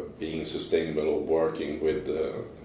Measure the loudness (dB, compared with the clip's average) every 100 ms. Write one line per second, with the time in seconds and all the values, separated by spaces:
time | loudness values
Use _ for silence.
0 | -6 -6 -4 -4 -4 -4 2 2 2 2
1 | 2 2 4 4 4 0 -4 0 2 2
2 | 0 0 -2 -2 -8 -14